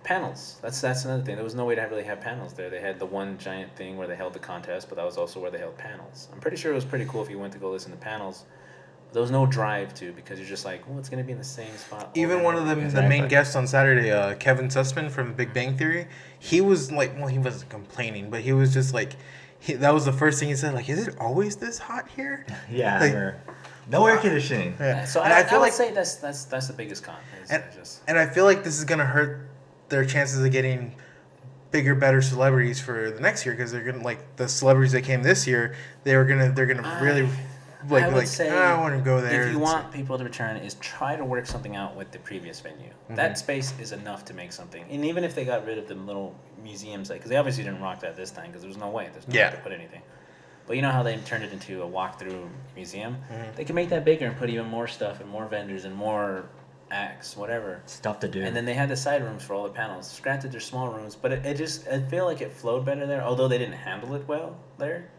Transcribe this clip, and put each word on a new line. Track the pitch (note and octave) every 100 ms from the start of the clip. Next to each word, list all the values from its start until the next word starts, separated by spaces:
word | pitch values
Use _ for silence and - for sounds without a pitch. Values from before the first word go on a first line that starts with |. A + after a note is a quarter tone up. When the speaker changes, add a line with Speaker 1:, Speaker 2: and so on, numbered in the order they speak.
Speaker 1:
panels. | - F#3 C3+ - - -
That's, | A#2+ B2+
that's | C3 C3 C3
another | C3
thing. | A2+ G2+
There | A2+
was | A#2+
no |
way | A#2+ A2+
to |
have, | A2
really | A2
have | G2+ G2
panels | A2 B2 -
there. | - F2+
They | F2+
had | G2 F#2+
the | F#2
one | G2 G2 F#2+
giant | F#2+ F#2 F#2 -
thing | F#2 F#2+
where | F#2
they | F2+
held | F#2
the | F2+
contest, | - F2 F2 F2 -
but | E2+
that | F2
was | F2
also | E2+ F#2+
where | F2+
they | F2
held | E2+ -
panels. | F2 F#2 - - -
I'm | -
pretty | D#3+ -
sure | D#3+
it | C#3+
was |
pretty | C3 C3 A2
cool | A#2
if | G#2
you | G2+
went | G2
to | G2
go | G2
listen | F#2 F#2
to | F2
panels. | G#2+ G#2+ G2 F#2 - - - - - - -
There | A#2
was | A#2+
no | C3 C3
drive | C3 G#2+ G#2 G2 -
to | F2+
because | F2 - F#2+
you're | F#2+
just | G2 G2
like, | F2+ G#2+
"Well, | C3+
it's | C3+
gonna | B2+
be | B2+
in | B2
the |
same | - - A2+ A2
spot | - G#2+ -
over | E3
Speaker 2:
Even | E3 F3+
Speaker 1:
and |
Speaker 2:
one | E3+ E3
Speaker 1:
over |
Speaker 2:
of | D#3
them, | D3+
Speaker 1:
again." | D3 C#3
Speaker 2:
the |
main | C3+ C#3+ C3+
Speaker 3:
Exactly. |
Speaker 2:
guest | C#3+ C#3 C#3
on | B2+
Saturday, | C3+ C3+ B2+ A2+
uh, | G#2 G2+ G2+
Kevin | C3+ B2+ B2+
Sussman | C3+ C3+ - D3+
from | C3+ A#2+ A2+
Big | A#2
Bang | B2 B2+ C3+
Theory, | D#3 E3+ E3+ - - -
he | - E3
was | G3 F#3 C3+
like, | D3 B2+ C#3
well, | C#3+
he | C3
wasn't | C3 - -
complaining, | G#2+ G2+ - A#2 G#2 G#2
but | A2+
he | A#2+
was | C3+ C3
just | C3 B2+
like, | B2 G2+ - - - - -
he, | - C3
that | C#3+
was | D3+
the | C#3
first | C3+ D3+ C#3
thing | D3
he | C3+
said, | D3+
like, | C3 A#2+
"Is | D#3 A3+
it | -
always | A#2 C#3+ G#3 G3+
this | A#3 A3+
hot | - B3 -
here?" | - C#4 C#4 - -
Speaker 3:
<laughs> | -
Yeah, | A#2+ A2+ G2
Speaker 2:
Like, | D3+
Speaker 3:
or | G#2+ G2 F#2+ - - - - -
no | C#3+ A3
air | A3
conditioning. | G#3+ D3+ C3 A#2+ F2 F2+
Speaker 2:
Yeah. | C#3 C3+ C3+
Speaker 1:
So | -
Speaker 2:
And | D3+
Speaker 1:
I, | E3+
Speaker 2:
I |
feel | F3+
Speaker 1:
I | C4+
would | C4
Speaker 2:
like |
Speaker 1:
say | A3+ A#3+
that's, | F#3+ F3 -
that's, | C#3+ C3+ -
that's | C3 C3
the |
biggest | - G#2+ F#2+
con, | - D#2+ - F#2+
is | F#2
Speaker 2:
And, | D#3
Speaker 1:
I | -
just | - - - -
Speaker 2:
and | D#3+
I | D3+
feel | D3
like | G3 F3+ E3+
this | D3+
is |
gonna | D3+ D#3+ C3+
hurt | C#3 D3 C#3 - - - - -
their | C#3 C3+
chances | D3 C#3 C3+
of | C3
getting | C3 B2+ B2+ A#2 - - - - _ - - -
bigger, | D3+ C#3 C#3
better | C3+ C3
celebrities | C3 B2+ C3+ C3 A#2+ A#2+
for | - A#2 A2
the | A2
next | E3+ G#3 C3
year, | A2+
'cause | B2
they're | A#2+
gonna, | A#2 B2+
like, | A#2 A2+ - -
the | B2+
celebrities | - C3+ C3+ C3
that | C3
came | C3 B2+
this | B2+ F#3+ -
year, | A#2+ A#2 - - -
they | C#3 C3+
were | C3+
gonna, | C3+ C3
they're | C3 B2+
gonna | B2 A#2+
Speaker 1:
I, | -
Speaker 2:
really, | C#3 C#3+ C3 - - - - - C#3+
like, | C#3+ -
Speaker 1:
I |
would | C3
Speaker 2:
like, | A#2
Speaker 1:
say | - D#3+
Speaker 2:
"I | F3 F3+
don't | E3+
wanna | D#3+ C3+
go | C3+ B2+
there." | B2 A#2+
Speaker 1:
if | B2
you | D3
Speaker 2:
It's | D#3
Speaker 1:
want | D#3+ D3+
people | C#3+ C3+ C3
to |
return, | B2 - A2+ A2
is | F#2+ -
try | - - C#3 D#3
to | C3
work | B2 B2
something | - G#2+ G2+
out | G2 F#2+
with | F#2+
the | F#2
previous | - F#2+ E2+ D#2+
venue. | D#2 D2+ B1
Speaker 2:
Mm-hmm. | - - A2+
Speaker 1:
That | D3+ C3+
space | - C#3 C3 -
is | A2+
enough | G2+ G#2 G2 -
to |
make | F#2 F2
something. | - F2 E2+ E2+
And | C#3+ D3
even | E3+
if | F3 -
they | B2+
got | A#2+ G#2+
rid | A2
of | -
the | F#2+
little | G2 G2+ F#2+ - - -
museums, | A2 G2+ G#2+ G2+ G2
like, | F2
'cause | A2+
they | C3
obviously | C3+ C3
didn't | G2+ F#2+
rock | F#2+ F2
that | F2 E2+
this | F#2
time, | F2 E2
'cause | F2
there | F#2
was | G2
no | G#2
way. | A2 F2
There's | - C3
no | A#2+
Speaker 2:
Yeah. | G2+
Speaker 1:
way | -
to |
put | G2
anything. | F2+ E2 E2+ - - - - - - -
But | B2
you |
know | C#3
how | C3
they | A#2 A2
turned | - A2+
it | G#2
into | F#2+ - F#2
a | F2
walkthrough | F#2 F#2+ - F#2 F#2 F2 - - F#2+
museum? | F2+ F#2+ A2+ B2+ -
Speaker 2:
Mm-hmm. | A2+ A2+ A2+
Speaker 1:
They | D3+
can | E3+
make | F3
that | E3+ D3+
bigger | D#3+ B2
and | -
put | A#2+
even | A#2 A2+
more | A2+ A2+
stuff | - G#2+ G2
and | G2+
more | G#2 G#2+
vendors | G#2 G2 F#2+ F#2+
and |
more | G2 G#2+ G#2 G#2 F#2+ F2+ - - - -
acts, | G2+ G2+ - - G#2
whatever. | G#2 A#2 G#2 F2 -
Speaker 3:
Stuff | - G#2+ G#2
to | G#2
do. | F#2+
Speaker 1:
And | F#2+ A#2+
then | A#2+
they | B2
had | C#3
the | B2+
side | C#3+ C#3+
rooms | A#2 G#2+
for | - G2+
all |
the | G2+
panels. | - A2 F2+ - -
Granted, | C3+ C3+ C3+
they're | A#2+
small | - B2+ B2+
rooms, | A2 G#2+ -
but | C3
it, | C3 C#3
it | C#3+
just, | D#3 - -
I | C3+
feel | C3 E3+ F3+
like | D#3
it | A2
flowed | - A2+ B2 C3+
better | C#3 C#3+
there. | C#3
Although | A#2+ B2 C3
they | B2
didn't | A#2
handle | F#2+ F#2+ F#2+ B2 C#3+
it | C#3
well | D3+ E3 - - -
there | D3 E3+ F3